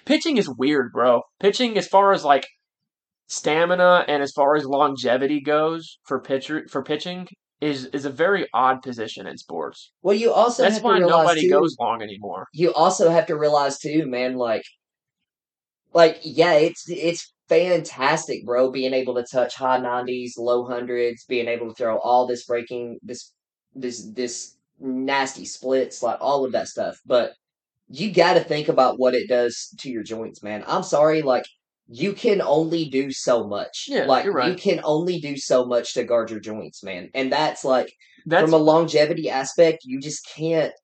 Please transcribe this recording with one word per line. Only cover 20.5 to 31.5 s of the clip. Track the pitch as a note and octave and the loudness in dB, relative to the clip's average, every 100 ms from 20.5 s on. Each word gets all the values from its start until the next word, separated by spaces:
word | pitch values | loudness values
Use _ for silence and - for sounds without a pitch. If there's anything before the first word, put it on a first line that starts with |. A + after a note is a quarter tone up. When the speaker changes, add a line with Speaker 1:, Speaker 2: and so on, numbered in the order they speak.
| B2 A#2+ | 0 -2
Speaker 2:
hundreds, | A#2+ B2 A#2+ A#2+ A#2 - | -6 -4 -2 -2 -4 -6
being | B2 A#2 | -4 -2
able | A#2 A2+ | -6 -8
to | A2 | -6
throw | A#2 G#2+ | -4 -2
all | A#2 B2 B2 | 2 2 2
this | A#2+ - | -4 -4
breaking, | A#2+ A#2 B2 A#2+ - | -6 -4 -10 -10 -12
this, | - A#2+ - _ _ _ _ C3 | -14 -16 -16 _ _ _ _ -10
this, | B2 A2 G#2+ | -10 -10 -14
this | A2 B2 - - _ _ _ | -8 -8 -8 -16 _ _ _
nasty | C3+ B2+ C3+ C#3 C3 - - | -8 -6 -2 -2 -4 -8 -16
splits, | - B2+ C3 B2 - | -10 -2 -2 -2 -4
like, | A#2 - | -6 -2
all | C3 C#3+ B2+ | -2 0 0
of | |
that | A2 - | -4 -4
stuff. | A#2 - - - | -6 -6 -8 0
But | B2 A2 - _ _ _ _ _ | 0 0 -8 _ _ _ _ _
you | C3 G#3 | -8 -2
gotta | F3+ F3 E3+ | 2 4 4
think | E3 D3+ D3+ | 2 -4 0
about | C3+ B2+ B2+ | 2 2 2
what | B2+ | 0
it | B2 G#2 | 0 0
does | B2 A#2+ - - G#2+ | 0 0 -4 -16 -16
to | C#3 | -12
your | A2+ | -10
joints, | G2+ A2 A2 - | -8 -10 -10 -12
man. | G#2 G#2+ - | -12 -10 -4
I'm | B2 | -4
sorry, | - D3 D#3 D#3 | 0 2 4 4
like, | C#3 B2 - | 2 0 -2